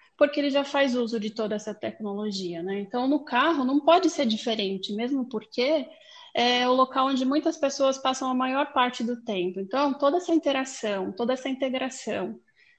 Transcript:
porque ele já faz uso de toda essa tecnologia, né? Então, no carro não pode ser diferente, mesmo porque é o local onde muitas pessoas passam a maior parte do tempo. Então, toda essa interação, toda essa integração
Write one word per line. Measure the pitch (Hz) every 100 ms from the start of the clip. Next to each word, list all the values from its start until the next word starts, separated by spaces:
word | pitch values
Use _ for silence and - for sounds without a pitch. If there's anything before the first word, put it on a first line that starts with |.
| _ -
porque | 294 294
ele | 285
já | 277 277
faz | 285 277
uso | 247 226 226
de | 214
toda | 220 214 208
essa | 214
tecnologia, | 208 220 - 208 202 214 190 180 170
né? | 180 202
Então, | 202 247 262
no | 285
carro | 277 240 302 302
não | 254 285
pode | 302 339 349
ser | - 254
diferente, | 214 247 220 196 190 190
mesmo | 208 247 277 254
porque | 214 - - 254 311 254 - - - -
é | - 240 247 254
o |
local | 254 262 269 262
onde | 262
muitas | 254 294 330 320
pessoas | 277 277 269 269
passam | 269 262 262
a |
maior | 254 262 269 285
parte | - 247 -
do | 233 240
tempo. | - 196 180 185
Então, | 190 262 285
toda | 269 285 349
essa | 359 330
interação, | 311 269 262 - 220 196 190
toda | 196 233
essa | 262 269
integração | 262 262 262 262 - - 202 208 226 _ _ _